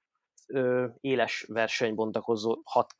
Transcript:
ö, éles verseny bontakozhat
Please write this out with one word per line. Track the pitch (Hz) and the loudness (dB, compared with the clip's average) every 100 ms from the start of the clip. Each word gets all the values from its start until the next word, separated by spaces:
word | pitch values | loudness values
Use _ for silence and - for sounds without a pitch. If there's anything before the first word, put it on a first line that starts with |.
| _ _ _ _ - | _ _ _ _ -6
ö, | 139 127 123 123 117 | -2 2 2 -2 -4
éles | 139 127 110 - - | 0 2 0 -2 -4
verseny | 110 110 - 117 107 | 0 0 0 0 0
bontakozhat | 110 107 110 113 110 110 - 123 - - | -2 -2 0 0 0 -2 0 0 0 -2